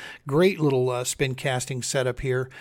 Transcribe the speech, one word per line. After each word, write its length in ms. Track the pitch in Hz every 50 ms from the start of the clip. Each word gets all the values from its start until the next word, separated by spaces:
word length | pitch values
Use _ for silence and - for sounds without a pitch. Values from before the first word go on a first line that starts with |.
| - - - - _
Great 320 | 143 135 156 180 196 202 165
little, 300 | 151 143 135 127 127 127
uh, 160 | 123 123 123
spin 300 | - - - 143 131 127
casting 480 | 127 - 143 127 127 - - 135 127
setup 380 | 117 - - 139 127 127 123 -
here. 280 | - 131 127 127 131 131 - -